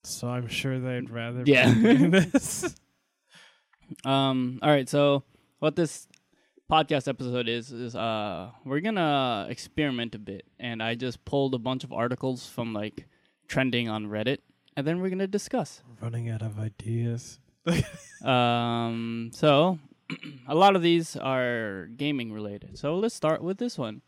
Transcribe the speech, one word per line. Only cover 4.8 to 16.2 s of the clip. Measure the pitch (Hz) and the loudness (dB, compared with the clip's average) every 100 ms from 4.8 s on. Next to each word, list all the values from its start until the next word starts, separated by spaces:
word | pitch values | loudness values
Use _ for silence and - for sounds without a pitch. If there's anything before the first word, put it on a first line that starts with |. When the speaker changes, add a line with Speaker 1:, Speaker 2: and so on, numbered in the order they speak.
| 127 | 2
Speaker 2:
so | 143 143 139 - _ _ _ | 2 4 2 -2 _ _ _
what | 156 151 | -2 2
this | 160 - - _ _ _ _ _ - | -2 -2 -18 _ _ _ _ _ 2
podcast | 156 151 147 139 | 2 2 -2 -2
episode | 127 127 123 117 | -6 -4 -2 -2
is, | 117 120 | -4 -6
is, | 120 123 117 | -10 -8 -4
uh, | 113 110 104 85 98 - | -4 -2 -4 -6 -10 -14
we're | 131 143 | -6 -4
gonna | 202 208 156 143 131 110 - | -2 0 0 2 0 -2 -4
experiment | 123 - - 147 123 117 107 | -10 -8 -2 -2 -2 -6 -8
a | |
bit. | 101 98 - _ | -12 -14 -14 _
And | 120 113 | -10 -4
I | 113 117 | -4 -2
just | 131 - - | -6 -8 -4
pulled | 139 135 | 0 0
a | 127 | -2
bunch | 120 131 | -4 -6
of | 123 | -6
articles | 117 120 127 131 127 - | -4 -2 -2 -4 -6 -10
from, | - 117 | -8 -6
like, | 107 107 - - _ _ _ _ | -6 -6 -10 -20 _ _ _ _
trending | 135 131 120 117 | 0 0 0 -2
on | 107 107 | -4 -4
Reddit. | 107 113 139 _ _ _ - | -2 -2 -2 _ _ _ -4
And | 143 | -2
then | 175 | -2
we're | 185 | -2
gonna | 185 190 | -2 -2
discuss. | 202 - 254 156 - - 117 | -4 -2 -4 -4 -10 -20 -10
Speaker 1:
Running | 117 117 | -6 -4